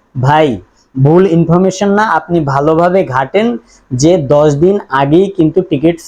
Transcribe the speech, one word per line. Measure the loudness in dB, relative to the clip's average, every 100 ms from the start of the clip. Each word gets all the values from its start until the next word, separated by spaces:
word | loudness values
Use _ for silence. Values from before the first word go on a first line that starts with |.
| _ -4
ভাই, | 0 2 0 -2 -12 _ _ -2
ভুল | 2 4 2
ইনফরমেশন | 2 0 0 0 -2 -2
না, | 0
আপনি | 0 -2 -2 -4
ভালোভাবে | -2 -2 0 0 0 0
ঘাটেন | -2 -4 -2 -2 -2 -4 -12 _ -10
যে | -2 2 2
দশ | 2 2 2 2
দিন | 0 0 -2
আগেই | -2 0 0 0
কিন্তু | 0 -2 0
টিকিট | -4 -2 -2 -4